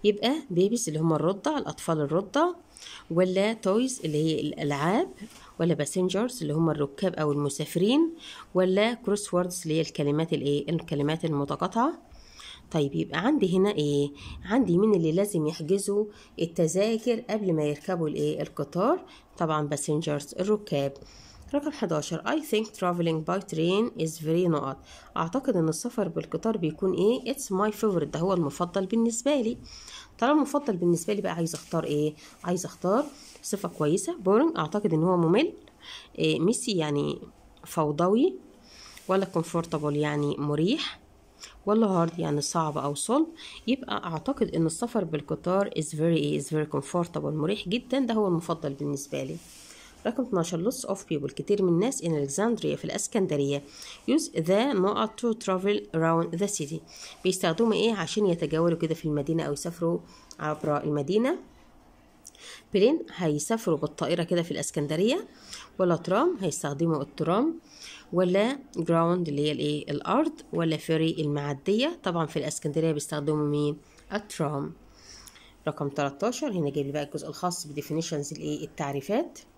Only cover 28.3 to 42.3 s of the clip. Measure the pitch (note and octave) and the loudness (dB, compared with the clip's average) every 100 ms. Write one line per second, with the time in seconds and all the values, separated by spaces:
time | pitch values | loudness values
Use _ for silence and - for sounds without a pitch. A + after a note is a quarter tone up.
28.3 | F#3 D3 - F3 G3 F#3+ A3+ A3+ A3+ C#4 | 2 0 0 -2 -2 0 2 2 2 2
29.3 | D4 A3+ A#3+ - - - - - - A#3+ | 2 2 -4 -10 -18 -18 -18 -20 0 4
30.3 | D4+ C#4 C#4+ C#4+ F#3 F3 E3+ - G#3 F#3+ | 4 4 0 0 2 2 2 0 -2 -2
31.3 | E3+ E3 - - E3 D#3 D3 D3+ D3+ - | -2 -2 -4 -4 -2 0 0 0 -2 -20
32.3 | - E3+ E3+ - - F3+ A3 D4 - - | -10 -4 -4 -4 -4 0 2 0 -8 -20
33.3 | - - G3 D#3+ - D3+ F#3 - E4+ F#3 | -16 -8 -6 -6 0 2 2 0 -2 4
34.3 | G#3 E4 - D#3 G#3 G#3 D#3+ E3+ F3+ E3 | 4 4 0 -2 -2 2 2 4 4 4
35.3 | G3 F4 - - - - - - - D#3+ | 4 2 -2 -20 -20 -18 -18 -16 -2 0
36.3 | D#3 E3+ A#3+ - F#3+ D3+ C#3+ D3 C#3 - | 2 2 0 -2 -2 0 0 -2 -4 -10
37.3 | - - - - - D3+ D3+ F3 A3 E4+ | -20 -20 -20 -8 -2 -2 2 2 4 2
38.3 | F#4+ - - - - - - - F#3+ F#3+ | 0 -16 -20 -20 -20 -20 -18 -2 0 0
39.3 | F3 D#3+ E3+ E3+ D#3 D3 D3 D3+ D3 D3 | -2 -2 -2 -2 -2 0 0 0 0 0
40.3 | - D3 D3 E3+ D4 - - - - - | 0 -2 2 2 2 -2 -10 -20 -20 -20
41.3 | - - - - G#3+ A3 F#3 E3 E3+ E3 | -20 -20 -8 0 4 4 4 2 0 -2